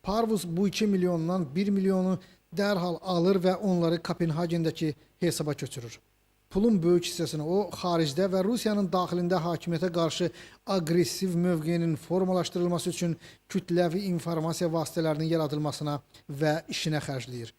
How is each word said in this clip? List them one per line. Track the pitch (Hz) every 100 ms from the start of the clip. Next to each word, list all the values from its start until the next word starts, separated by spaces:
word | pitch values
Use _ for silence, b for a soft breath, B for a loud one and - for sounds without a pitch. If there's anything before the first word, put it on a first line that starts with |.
Parvus | - 214 226 214
bu | 175 165 202
iki | - 214
milyondan | 190 180 170 160 185 147
bir | 151 202
milyonu | 196 190 190 185 185 B B _ 160
dərhal | 202 202 175 165
alır | 190 175 175 196
və | 185 185
onları | 202 180 170 170
Kopenhagendəki | - 165 170 151 170 170 160 156 156 139 b _
hesaba | 175 - 151
köçürür. | 143 127 - 117 - _ _ _ _ _
Pulun | 190 233 202
böyük | 165 175
hissəsini | 175 - 160 156
o, | 151 190 208 -
xaricdə | 180 170 156 139 196
və | 190
Rusiyanın | 190 240 220 208 190
daxilində | 180 175 180 175 180
hakimiyyətə | 170 165 - 165 185
qarşı | 170 165 - 175 B B B -
aqressiv | 196 160 175 170 - 190 170
mövqeyinin | 180 165 151 170 165 151
formalaşdırılması | - 180 185 185 170 180 175 170 180
üçün | 175 175 156 B B _
kütləvi | 190 - 175 175 175 196
informasiya | 175 170 165 160 160 175
vasitələrinin | 165 151 - 160 151 160
yaradılmasına | 165 151 147 151 - 147 147 _ B - 139
və | 156 151 -
işinə | - 165 151
xərcləyir. | - 131 120 123 113